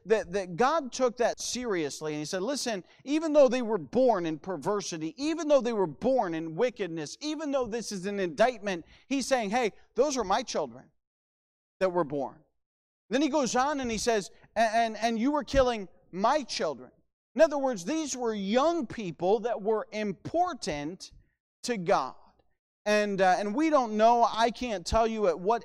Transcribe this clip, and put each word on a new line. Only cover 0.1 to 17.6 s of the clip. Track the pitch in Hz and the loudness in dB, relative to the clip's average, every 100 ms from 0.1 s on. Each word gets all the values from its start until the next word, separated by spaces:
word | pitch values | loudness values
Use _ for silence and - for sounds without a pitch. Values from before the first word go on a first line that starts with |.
| 220 170 | 0 0
that | 190 185 170 | -6 -4 0
God | 247 330 262 | 2 2 -2
took | - 254 - | 0 0 2
that | 220 - | 0 0
seriously. | - 240 247 185 147 - 156 | -6 -6 -2 -2 -2 -4 -6
And | 151 | -6
he | 151 | -4
said, | 190 | -4
"Listen, | 202 285 247 202 - - - | -4 -4 -4 -6 -8 -14 -4
even | 302 320 | -2 4
though | 294 262 | 8 8
they | 247 | 6
were | 226 220 | 0 -2
born | 143 226 262 202 170 | -2 2 4 4 0
in | 156 | -4
perversity, | - 175 156 208 - 170 156 - | -6 -6 -2 -2 -4 -6 -8 -6
even | 294 320 302 | -4 -2 2
though | 285 | 2
they | 233 | 2
were | 220 180 | 0 -2
born | 139 233 262 196 | -2 0 0 0
in | 160 165 160 | -4 -6 -2
wickedness, | 247 - 185 165 147 - | -2 -2 -6 -6 -10 -10
even | 302 302 311 | -8 -6 -4
though | 277 247 | -4 -2
this | 226 - | -6 -6
is | 202 185 | -8 -6
an | 202 | -4
indictment," | 185 143 233 233 202 180 - - - | -2 2 2 2 -6 -6 -8 -16 -4
he's | 277 233 | -4 0
saying, | 254 208 | -2 0
"Hey, | 233 226 - _ - | 0 -2 -4 _ 0
those | 285 262 | 0 0
are | 196 | 0
my | 208 | 0
children | 254 214 143 117 - _ _ _ _ _ _ _ _ - | 0 -4 -4 -8 -20 _ _ _ _ _ _ _ _ -2
that | 190 | 0
were | 175 | 0
born." | 151 143 123 - _ _ _ _ _ _ - | 0 -2 -6 -8 _ _ _ _ _ _ -4
Then | 233 | 0
he | 294 | 2
goes | 302 262 247 | 2 0 2
on | 269 294 | 0 -2
and | 247 | -4
he | 220 | -2
says, | 240 220 - - - - | 0 0 -2 -12 -8 -2
"A-, | |
and, | 226 220 226 214 | 0 2 0 0
and | 226 226 | -2 0
you | 247 | 0
were | 294 | 0
killing | 233 269 254 233 185 - _ | 0 2 2 0 -6 -16 _
my | 175 220 302 | -2 2 2
children." | 254 - 180 127 127 _ _ _ _ 233 | -2 -4 -4 -6 -12 _ _ _ _ 4
In | |
other | 311 | 4
words, | 294 | 4